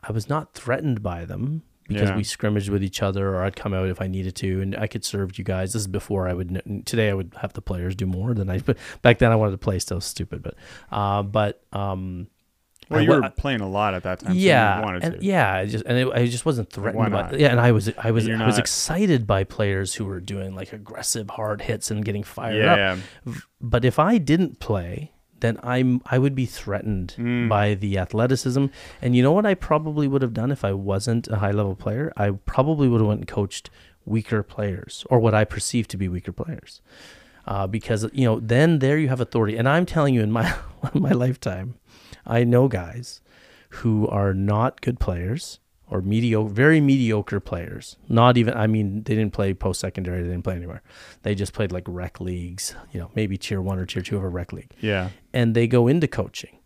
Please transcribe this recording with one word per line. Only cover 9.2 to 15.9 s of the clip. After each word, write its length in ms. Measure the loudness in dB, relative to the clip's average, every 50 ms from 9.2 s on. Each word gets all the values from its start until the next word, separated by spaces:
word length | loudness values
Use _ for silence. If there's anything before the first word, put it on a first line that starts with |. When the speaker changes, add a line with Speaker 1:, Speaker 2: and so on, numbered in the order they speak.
| 6 6 6
Speaker 1:
I 20 |
wanted 140 | 6 4 2 0
to 60 | -2
play, 220 | -2 -2 -2 -2
so 180 | -2 -4 -6 -6
stupid, 440 | -6 -8 -8 -8 -8 -8 -8 -12 -10
but, 100 | -12 -14 -14 -20 -20 -20 -20 -16 -8 -4
uh, 300 | -2 0 0 0 0 -2
but, 360 | 0 0 2 0 0 -2 _ _ _ -8
um, 560 | -6 -4 -4 -4 -4 -6 -8 -8 -10 -10 -14 _ _ _ _ _ _ _ _ _ _ -12 _
Speaker 2:
Well, 120 | 2 4
Speaker 1:
I 20 | 6
Speaker 2:
you 80 | 6
Speaker 1:
wa-, 100 | 6 4
Speaker 2:
were 100 | 4 0
playing 300 | -4 -4 -2 -2 -2 0
a 80 | -2 -2
lot 260 | 0 2 2 2 0
at 100 | -2 -2
that 160 | -4 -6 -4
time, 100 | -2 0
so 40 | 2 4
you 80 | 6 6
Speaker 1:
Yeah, 320 | 6 8 6 6 4 2
Speaker 2:
wanted 220 | 0 -2 -2 -2 -2
Speaker 1:
and, 120 | -4 -4 -2
Speaker 2:
to. 40 | -2
Speaker 1:
yeah, 280 | 0 2 4 4 4 2
I 120 | 0 -2
just, 180 | -2 -2 -4 -2
and 120 | 0